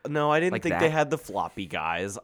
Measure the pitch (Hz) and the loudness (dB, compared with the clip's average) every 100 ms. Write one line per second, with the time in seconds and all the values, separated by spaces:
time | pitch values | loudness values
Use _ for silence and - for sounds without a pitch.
0 | - 151 147 151 180 - 175 170 160 156 | -4 0 2 2 2 0 0 2 4 4
1 | 147 151 - 98 85 - 95 90 80 85 | 2 -2 -4 -4 -4 -6 -6 -4 -2 -2
2 | 98 98 | -4 -6